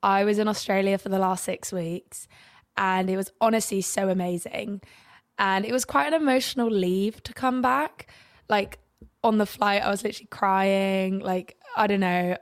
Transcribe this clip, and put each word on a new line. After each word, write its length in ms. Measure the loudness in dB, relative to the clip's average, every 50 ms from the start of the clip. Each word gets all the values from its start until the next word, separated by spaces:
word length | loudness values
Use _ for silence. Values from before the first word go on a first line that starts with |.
| 2
I 200 | 2 2 4 4
was 140 | 2 2 2
in 100 | 2 0
Australia 520 | -2 -4 -2 -2 0 0 2 2 0 -2
for 100 | -2 -2
the 80 | 0 0
last 260 | 0 0 0 -2 -4
six 300 | -6 -8 -8 -8 -8 -6
weeks, 540 | -6 -4 -4 -6 -8 -10 _ -18 -18 -18 _ -20 -20 -20 -20 -20 -20 _ _ _ -2
and 320 | 0 0 2 0 0 0
it 80 | 0 -2
was 140 | -4 -6 -4 _
honestly 400 | 2 2 2 2 0 0 -4 -4
so 280 | -4 -2 -2 -2 0 0
amazing. 760 | 0 0 0 -2 -2 -4 -6 -8 -8 -8 -8 -8 -8 -12 -12 -18 -20 -20 -20 -20 -20 -20 _ _ _ 0
And 260 | 0 2 2 0 0
it 60 | 0
was 120 | -2 -2 -2
quite 300 | 0 0 0 0 2 0
an 80 | 2
emotional 480 | 2 4 2 2 0 -2 -2 -2 0 0
leave 540 | 2 2 2 2 2 0 0 -2 -4 -6 _
to 100 | -16 -12
come 300 | -4 -2 -2 0 2 0
back. 480 | 2 2 2 0 -4 -6 _ -20 _ -20 -20 -20 _ _ -20 _ _
Like, 300 | 0 0 0 -2 -6 -20 _ _ _ _ -20 -20 _ _ 0
on 160 | 2 4 4
the 80 | 2 0
flight, 340 | 0 0 0 2 2 2
I 80 | 2 0
was 140 | -2 -2 -4
literally 240 | -6 -8 -8 -14 -16
crying. 920 | -6 -2 0 2 2 4 4 2 2 2 2 2 0 0 0 0 -2 -4
Like, 360 | -2 -2 -4 -4 -4 -8 -18 _ _ -10 -2
I 120 | 0 2 2
don't 140 | 2 2
know. 360 | 2 2 2 0 0 0 -2 -4